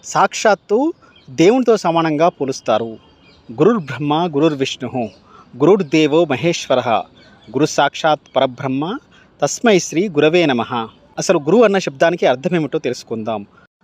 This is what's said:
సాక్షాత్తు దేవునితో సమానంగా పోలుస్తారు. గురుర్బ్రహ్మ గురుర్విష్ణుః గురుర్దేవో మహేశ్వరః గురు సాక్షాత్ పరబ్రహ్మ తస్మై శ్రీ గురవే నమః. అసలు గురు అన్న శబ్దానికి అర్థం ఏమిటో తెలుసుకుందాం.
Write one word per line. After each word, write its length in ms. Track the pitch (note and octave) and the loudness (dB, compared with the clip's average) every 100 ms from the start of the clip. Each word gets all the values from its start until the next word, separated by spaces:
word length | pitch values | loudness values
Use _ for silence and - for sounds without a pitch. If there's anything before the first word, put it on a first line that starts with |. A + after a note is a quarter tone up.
సాక్షాత్తు 880 | - D#3 F#3+ - A3 G3 _ G#3 D4+ - _ _ - | -4 0 0 0 0 0 _ 0 0 -4 _ _ -20
దేవునితో 460 | B2+ E3 B3+ B3 A3 | 2 4 4 2 2
సమానంగా 520 | F3+ E3 E3 D3+ E3+ | 2 0 0 2 0
పోలుస్తారు. 720 | - C3+ C3 - A2 A2+ A2 _ _ _ _ _ | 0 -6 -6 -2 -2 -2 -12 _ _ _ _ _
గురుర్బ్రహ్మ 600 | A#2 E3 A#3 C#3+ A#2+ D3 D3+ F3+ C#3+ | 2 2 2 -4 -8 -2 -2 0 0
గురుర్విష్ణుః 600 | D#3+ C#3+ C3 - A#2+ C3 A2+ - _ - - B2 | 0 0 -6 -6 -8 -6 -8 -10 _ -20 -20 0
గురుర్దేవో 680 | D3 G3+ D#3+ D#3 D#3 D3+ | 2 4 2 2 2 2
మహేశ్వరః 640 | E3+ C3 E3 E3 - B2+ A#2+ G#2+ - _ - _ - | 2 0 -2 -4 -2 -2 0 -2 -2 _ -20 _ -8
గురు 120 | A#2 D3 | -2 -2
సాక్షాత్ 720 | - C#3+ - E3 D3+ _ B2 | 0 -2 0 -2 -2 _ -2
పరబ్రహ్మ 600 | C3 B2 C3+ C3 D#3+ C4 _ _ _ _ | -2 -4 -6 -6 -6 -8 _ _ _ _
తస్మై 360 | C#3+ - A#3+ G3 | -6 0 2 2
శ్రీ 300 | - D3+ G#3 | 0 -4 -2
గురవే 380 | D3 D3+ F3 E3 | 2 2 4 2
నమః. 260 | B2 A2 B2 A2+ _ _ - | 0 -2 -6 -8 _ _ -12
అసలు 200 | D#3 F3 | -2 -2
గురు 260 | C#3+ G3+ | 2 4
అన్న 140 | A3+ G3 | 4 2
శబ్దానికి 480 | F3 C#3 E3 F3 - | -4 0 0 2 0
అర్థం 300 | B2 F3 F3 | 0 -2 -2
ఏమిటో 220 | D3 D#3+ | -2 -4
తెలుసుకుందాం. 680 | C3 B2 - A2+ A2 A2 G2+ _ _ _ | -6 -8 -8 -10 -6 -8 -10 _ _ _